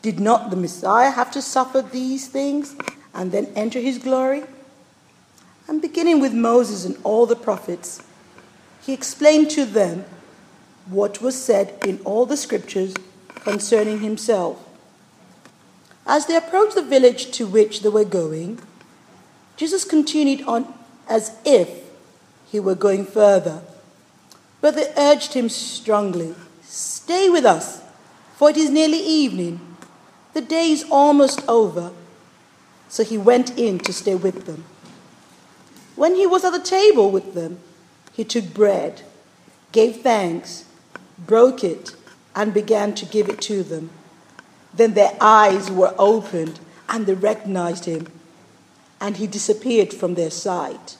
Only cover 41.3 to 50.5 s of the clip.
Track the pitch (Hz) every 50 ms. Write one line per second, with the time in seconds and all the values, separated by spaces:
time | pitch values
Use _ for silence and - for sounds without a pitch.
41.3 | 214 226 240 262 254 - - 180 156 - - - - - _ - - _ _ _
42.3 | _ 190 214 214 185 208 208 - 220 208 202 208 208 - - - - 214 208 202
43.3 | 196 - - - 208 196 180 156 165 160 160 165 - - - - _ _ _ _
44.3 | _ - _ _ _ _ _ _ - 170 226 233 196 202 202 - - - - 214
45.3 | 220 220 214 202 190 196 190 185 190 180 180 - - - 196 202 226 226 - -
46.3 | - 170 160 160 165 - - - - - - - - 233 214 190 190 185 190 208
47.3 | 214 214 - 196 190 180 175 175 170 170 - 180 165 156 165 - - - _ _
48.3 | _ _ _ _ _ _ _ _ _ _ _ _ _ _ 196 202 208 175 214 196
49.3 | 202 208 - - 208 214 - 254 240 226 196 - - - - 175 180 170 170 156
50.3 | - - - 202